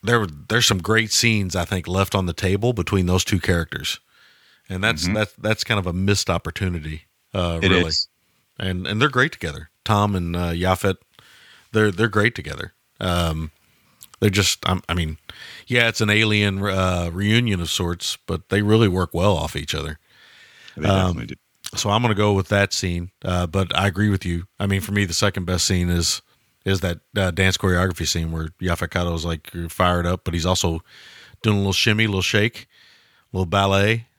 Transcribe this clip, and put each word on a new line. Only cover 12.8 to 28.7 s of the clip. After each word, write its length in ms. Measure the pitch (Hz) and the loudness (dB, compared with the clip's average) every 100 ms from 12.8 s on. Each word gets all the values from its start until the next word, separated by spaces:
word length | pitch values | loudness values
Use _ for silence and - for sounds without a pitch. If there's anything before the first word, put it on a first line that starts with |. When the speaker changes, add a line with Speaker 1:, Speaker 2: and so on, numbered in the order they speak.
| _ _ | _ _
Speaker 1:
Um, 540 | 90 87 85 80 78 _ _ _ _ _ - - | -2 0 0 -2 -6 _ _ _ _ _ -20 0
they're 120 | 107 | 2
just, 280 | 98 98 - - | 2 0 0 -2
I'm, 140 | 92 - | -2 -2
I 60 | |
mean, 240 | 87 80 76 _ - - - - | -2 -2 -6 _ -20 -20 -20 -2
yeah, 200 | 120 117 | 2 2
it's 120 | 107 | 2
an 100 | 107 | 2
alien, 500 | 107 110 107 104 98 | 2 4 2 2 0
uh, 500 | 101 95 92 90 85 | -2 0 0 0 -2
reunion 480 | 85 101 113 120 98 | -2 2 2 2 -2
of 100 | 85 | -2
sorts, 480 | - 87 85 - - - | -2 -2 -4 -6 -8 -6
but 220 | 82 - | -6 -2
they 140 | 101 | 0
really 260 | 104 110 110 | 4 4 4
work 220 | 90 90 | 2 -2
well 220 | 85 98 87 | 2 2 2
off 180 | 73 | -2
each 200 | 76 76 76 | -6 -6 -6
other. 240 | 76 76 _ _ - - - - - | -6 -10 _ _ -20 -20 -20 -20 -20
Speaker 2:
They 140 | - 78 | -6 -2
Speaker 1:
Um, 200 | 95 92 | 0 0
Speaker 2:
definitely 180 | 85 58 | -2 -8
do. 80 | - _ _ - - | -14 _ _ -14 -6
Speaker 1:
so 140 | 107 | -2
I'm 100 | 104 | 0
gonna 140 | 120 | 0
go 180 | 101 104 | 2 2
with 160 | 98 92 | 2 2
that 240 | 101 98 | 0 2
scene, 380 | - 92 87 87 _ - | -2 -4 -4 -6 _ -4
uh, 200 | 90 87 | -2 0
but 300 | 90 90 - | -2 0 0
I 100 | 98 | 0
agree 220 | 90 107 | 2 0
with 160 | 98 | 0
you. 220 | 90 85 85 _ | -2 -4 -6 _
I 80 | 101 | -2
mean, 140 | 95 | -2
for 120 | 92 | 0
me, 120 | 101 | -2
the 80 | 98 | 0
second 320 | 82 104 95 | 0 0 -2
best 220 | 87 90 - | -2 -2 2
scene 240 | 92 87 | 2 2
is, 320 | 85 82 - _ _ _ _ | 2 0 -2 _ _ _ _
is 160 | - 95 | -2 0
that, 200 | 90 82 _ | -2 -6 _
uh, 160 | - 95 | -2 0
dance 280 | 85 95 92 | 2 2 2
choreography 500 | 98 90 92 87 82 | 2 2 2 0 -4
scene 240 | 85 82 | -2 -2
where 160 | 80 80 - | -4 -8 -6
Yaphet 320 | 90 | -4